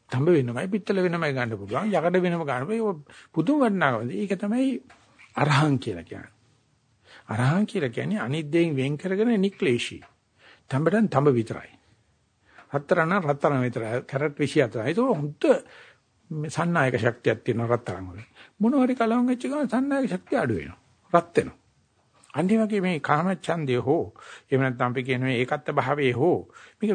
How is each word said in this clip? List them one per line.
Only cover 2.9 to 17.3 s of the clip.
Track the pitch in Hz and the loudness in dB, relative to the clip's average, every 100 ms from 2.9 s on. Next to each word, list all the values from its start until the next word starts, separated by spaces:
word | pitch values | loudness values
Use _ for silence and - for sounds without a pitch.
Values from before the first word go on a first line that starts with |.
| 165 - - - | -4 -12 -20 -8
පුදුම | - 160 302 | -2 0 2
වටිනාකමක්. | 247 196 147 117 117 | 2 2 2 0 -2
ඒක | 190 202 190 | -4 -4 -4
තමයි | 202 233 269 247 - - _ _ - - | -2 0 0 -2 -8 -20 _ _ -14 -2
අරහං | 151 139 151 131 | 2 4 4 2
කියලා | 117 90 | -2 -8
කියන්නේ. | 80 90 - _ _ _ _ _ _ _ _ - - | -10 -16 -16 _ _ _ _ _ _ _ _ -20 -8
අරහං | 110 127 175 208 | 0 2 2 0
කියලා | 202 139 | 0 -4
කියන්නේ | 117 135 208 | -4 -4 -4
අනිත් | 120 151 147 | -2 -4 0
දේන් | 170 170 139 | 2 2 2
වෙන් | 131 147 | -2 -2
කරගෙන | 185 190 226 226 | -4 0 2 2
නික්ලේශී. | 180 - 127 120 - - - _ _ _ - - | 0 0 0 0 -2 -10 -18 _ _ _ -20 -20
තඹටන් | _ 156 160 208 208 | _ 0 2 2 2
තඹ | 143 147 | 4 4
විතරයි. | 123 107 - - - _ _ _ _ _ _ _ - - | 2 0 -6 -14 -20 _ _ _ _ _ _ _ -20 -8
රත්තරන් | 143 143 180 160 | -8 0 2 2
නම් | 196 | 0
රත්තරන් | 156 143 160 139 | 0 0 2 2
විතරයි. | 123 117 110 123 | 0 -2 -4 -6
කැරට් | - 123 151 147 | -4 -4 -4 -2
විසි | 143 156 | 0 2
හතරයි. | 123 117 110 | 0 0 -2
ඒක | 170 | 0
හොඳ | 262 180 143 147 330 208 - - - _ _ _ _ | 0 0 -4 -2 2 2 0 -20 -20 _ _ _ _
මේ | 156 151 | -8 -6
සන්නායක | - 170 170 131 127 | -4 0 2 0 2
ශක්තියක් | 117 113 - | 0 0 -2